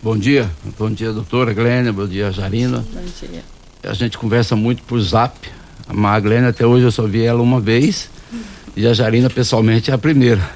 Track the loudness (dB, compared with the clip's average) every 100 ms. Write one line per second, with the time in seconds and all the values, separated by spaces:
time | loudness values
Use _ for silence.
0 | -2 0 2 2 0 -6 -12 -6 -4 -4
1 | -6 -6 -4 -2 0 -2 -2 -2 -2 -4
2 | -4 -4 -4 -4 -4 -2 -2 -4 -6 -10
3 | -12 -12 -14 -16 -18 -20 -20 -16 -10 -6
4 | -6 -6 -2 0 0 0 0 -2 -4 -2
5 | 0 0 0 -4 -20 -20 -20 -20 -10 -2
6 | 2 2 2 2 2 2 4 6 4 2
7 | -2 0 0 2 2 2 2 2 2 0
8 | -8 -18 -16 -14 -14 -18 -14 0 2 2
9 | 2 4 2 2 0 2 4 2 2 0
10 | 2 4 4 4 0